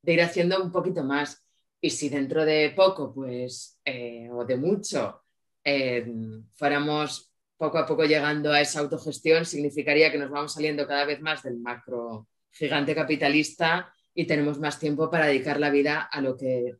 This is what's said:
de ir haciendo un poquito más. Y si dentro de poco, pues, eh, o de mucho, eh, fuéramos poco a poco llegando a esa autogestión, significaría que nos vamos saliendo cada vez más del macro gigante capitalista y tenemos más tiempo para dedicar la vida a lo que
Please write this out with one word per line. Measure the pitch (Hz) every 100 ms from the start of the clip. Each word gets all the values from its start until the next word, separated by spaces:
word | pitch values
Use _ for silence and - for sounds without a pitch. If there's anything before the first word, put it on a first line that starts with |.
de | -
ir | 165
haciendo | 170 180 175 190
un | 185
poquito | 180 185 170
más. | 135 143 143 - _ _ _ _
Y | 160
si | - 147
dentro | 143 135 151
de | 156 156 151
poco, | 147 190 190 135
pues, | 120 131 123 123 127 - _
eh, | - 127 120 117 117
o | 120
de | 120 131
mucho, | 151 202 208 143 107 - _ _ _ _
eh, | 147 139 131 123 117 113 110 110 -
fuéramos | _ 143 143 147 151 147 - - _ _ _
poco | 156 160
a | 151
poco | 156
llegando | 156 151 147 151 147
a | 147
esa | 147 156
autogestión, | 147 151 156 139 156 160 170
significaría | 143 147 143 143 147 156
que | 147
nos | 139
vamos | 143 147
saliendo | 147 151 147 143
cada | 143
vez | 143 143
más | 151 151
del | 131 120
macro | 120 120 - 123 117 110 110 _ _
gigante | - 151 147 139
capitalista | 151 156 147 143 151 147 - 165 170 - _ _
y | - 165
tenemos | 151 147 143
más | 151 143
tiempo | 151 143 160
para | 165 151
dedicar | 139 131 143
la | 147
vida | 143 143 151
a | - 151
lo | 135 131
que | 131 127 123 123